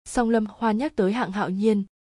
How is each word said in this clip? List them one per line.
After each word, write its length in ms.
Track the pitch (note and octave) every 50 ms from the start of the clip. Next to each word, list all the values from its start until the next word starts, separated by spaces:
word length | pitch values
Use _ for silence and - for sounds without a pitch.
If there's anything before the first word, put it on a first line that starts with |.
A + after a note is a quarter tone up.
| _
song 240 | - - B3+ A#3+ A3+
Lâm 160 | A#3 A3+ G#3+ G#3
Hoan 280 | - - A#3 A3+ G#3 G#3+
nhắc 180 | C#4 D#4 -
tới 180 | - F#3+ F#3 G#3+
hạng 180 | B3 A#3 -
Hạo 180 | F#3+ G#3 F#3+ -
Nhiên, 340 | F#3 G3 G#3 A3 G#3+ G3+ F#3+ - _ _ _ _